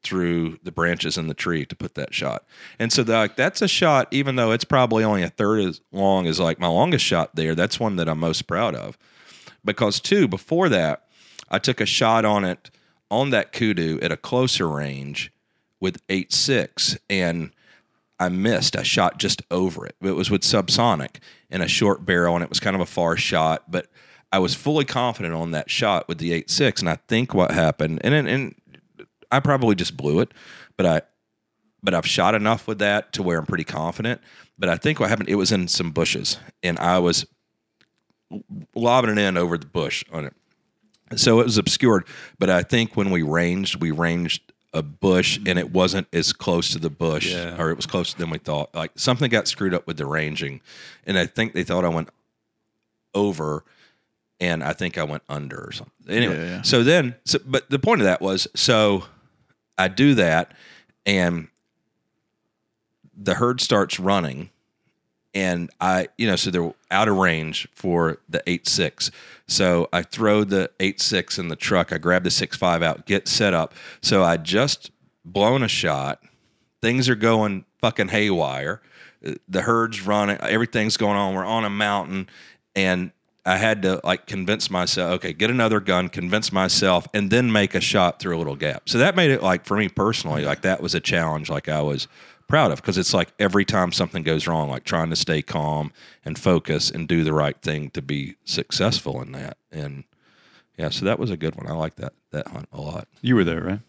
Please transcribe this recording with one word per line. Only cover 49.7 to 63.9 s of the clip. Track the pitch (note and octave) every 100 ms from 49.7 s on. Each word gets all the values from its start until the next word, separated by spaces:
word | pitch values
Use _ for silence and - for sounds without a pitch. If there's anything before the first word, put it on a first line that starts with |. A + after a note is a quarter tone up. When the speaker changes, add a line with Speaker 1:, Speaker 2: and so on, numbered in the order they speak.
Speaker 1:
up | F2+ -
with | D#2
the | C#2+
ranging, | D#2 D2+ D#2 C#2+ C#2 _ - - - -
and | F#2+
I | F2
think | - A2
they | -
thought | F2+ F#2
I | F2+
went | E2 D#2 _ _ _ _ _ _ _ _ _ _
over, | G2+ G2+ E2 D#2 D2+ _ _ _ _ _ _ _ _
and | F2+ E2
I | D2
think | D#2 F2+ E2
I |
went | D#2 D2 _
under | D2 C#2+ -
or | -
something. | - - _ -
Anyway, | G#2+ A#2 D#2+
Speaker 3:
Yeah, | E2+ F2+
yeah. |
Speaker 1:
so | A2 C3
then, | A#2+ F3 C3 A#2+
so, | - - C3+
but | C3 -
the | C3+
point | E3 A3
of | G2+
that | F2+
was, | F#2+ F#2+ -
so | - - A2+ G#2+ G2 - _ _ _ _ _ _ -
I | F#2
do | F#2+ C#3 B2+
that, | F2 D#2+ F2 - - - _ _ -
and | G2 F2 E2+ D#2+ _ _ _ _ _ _ _ _ _ _ _ _ _ _ _ _ -
the | G#2
herd | F#2 A#2+ B2
starts | - A2 G2